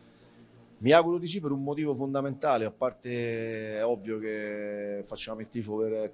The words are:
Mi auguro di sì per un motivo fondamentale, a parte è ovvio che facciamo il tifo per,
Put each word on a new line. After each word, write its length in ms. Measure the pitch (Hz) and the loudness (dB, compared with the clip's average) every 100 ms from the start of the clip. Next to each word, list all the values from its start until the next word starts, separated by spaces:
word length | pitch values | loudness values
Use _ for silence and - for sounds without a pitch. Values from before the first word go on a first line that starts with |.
| - - - - - - - - | -20 -20 -20 -20 -20 -20 -20 0
Mi 140 | 113 | 8
auguro 260 | 160 170 175 | 8 8 2
di 80 | 175 | -2
sì 140 | 190 | -4
per 120 | 151 | -2
un 120 | 139 | -2
motivo 320 | 139 147 151 127 | -2 -2 0 0
fondamentale, 680 | 139 139 139 127 151 123 110 | -2 0 -2 0 2 4 2
a 60 | |
parte 1080 | - 127 - 123 120 117 113 113 110 110 107 | 0 -2 -2 -6 -4 -2 -2 -4 -4 -4 -2
è 80 | 117 | 0
ovvio 340 | 117 104 110 | 0 -2 -4
che 840 | 110 107 104 104 104 104 104 101 101 | -4 -4 -4 -6 -6 -6 -6 -6 -6
facciamo 340 | 107 - 110 | -8 -6 -8
il 80 | 110 | -8
tifo 300 | 120 104 107 | -6 -4 0
per, 340 | 110 110 107 | 0 0 -4